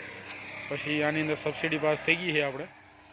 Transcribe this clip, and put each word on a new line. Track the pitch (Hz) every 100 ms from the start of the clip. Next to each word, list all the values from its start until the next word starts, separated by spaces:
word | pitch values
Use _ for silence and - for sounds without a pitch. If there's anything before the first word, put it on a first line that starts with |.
| - - - - - - -
પછી | 143 147 147
આની | 151 156
અંદર | 156 151
સબસિડી | 156 147 165 151
પાસ | 151 151
થઈ | - 170
ગઈ | 180
છે | 151
આપણે. | 143 131 175 - - - -